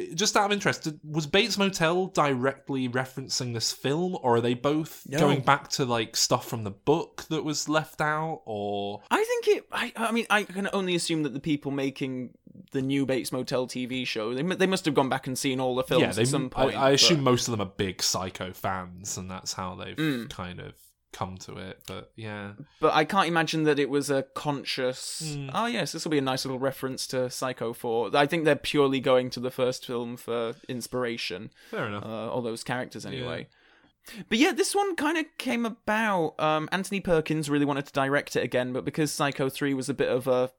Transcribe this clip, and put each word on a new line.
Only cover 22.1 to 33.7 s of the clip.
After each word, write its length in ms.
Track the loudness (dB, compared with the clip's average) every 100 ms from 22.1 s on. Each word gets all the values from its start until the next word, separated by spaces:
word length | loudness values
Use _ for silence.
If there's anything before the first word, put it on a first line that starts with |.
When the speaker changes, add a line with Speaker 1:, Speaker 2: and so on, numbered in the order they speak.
| -14
Speaker 1:
yeah. 360 | -12 -10 -12 -14 -18 0
Speaker 2:
But 140 | 2
I 100 | 4
can't 220 | 2 2 2
imagine 360 | 2 0 2
that 140 | 2 2
it 100 | 2
was 200 | 0 0
a 120 | 0 -2
conscious, 1000 | -6 -4 -4 -4 -2 -2 -2 -8 -8 -6 -6
Speaker 1:
Mm. 140 | -6
Speaker 2:
"Oh 120 | -4 -2
yes, 260 | -2 -4
this 120 | -4
will 60 | 0
be 80 | 2
a 40 |
nice 220 | 2 -2
little 140 | -2 -2
reference 480 | -2 -2 -6 -4 -4
to 220 | -2 -2
Psycho 420 | -2 -4 -2 -4
Four." 420 | -4 -2 0 2
I 120 | 4 4
think 180 | 4
they're 100 | 4 4
purely 440 | 2 4 4 4
going 300 | 4 4 4
to 100 | -4
the 100 | -4
first 340 | 0 0 -2 -4
film 300 | -6 -6 -8
for 360 | -4 -2 -2 -6 -10
inspiration. 840 | -10 -6 -4 -2 -4 -6 -8 -10 _ -10
Speaker 1:
Fair 160 | -6 -4
enough. 180 | -6
Speaker 2:
Uh, 260 | -6 -6 -4
all 120 | -4
those 200 | -4 -6
characters 400 | -4 -4 -6 -10
Speaker 1:
Yeah. 60 | -10
Speaker 2:
anyway. 360 | -8 -8 -8 -10 _ _